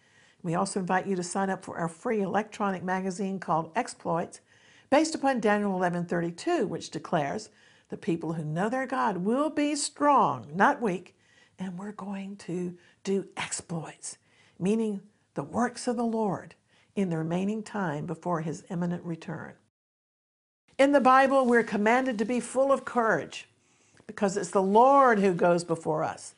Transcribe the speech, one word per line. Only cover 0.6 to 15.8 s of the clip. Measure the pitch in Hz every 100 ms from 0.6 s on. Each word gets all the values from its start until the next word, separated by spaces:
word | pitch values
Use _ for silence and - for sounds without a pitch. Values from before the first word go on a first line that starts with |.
| 196 202
invite | 180 185 190
you | 185
to |
sign | 175 202 190
up | 185 -
for | -
our | 165
free | - 247 214
electronic | 190 202 214 - 202 185
magazine | 180 185 190 180 196 190
called | 175 160 165 -
Exploits, | 240 - 180 165 - - _ _ _ _ -
based | 277 320
upon | - 269 254
Daniel | 208 208 202 185
eleven | 180 175 175
thirty-two, | 175 170 170 - 339 185
which | 165 -
declares, | 156 - 175 143 196 - _ _ _ _
"The | -
people | - 165 156
who | 165 151
know | 160 214
their | 262 262
God | 262 247 180
will | 190 254 302
be | 302 294 294
strong, | - - 294 269 180 127 139 160
not | 233 -
weak, | 226 180 - _ _ _ _ -
and | 190 180
we're | 202
going | 208 196 196 196 202
to | - 175 180 175 _ _
do | - 196 - -
exploits," | - - - 170 147 - - - _ _ _ -
meaning | 175 226 220 202 - _ _
the | -
works | 143 185 240 -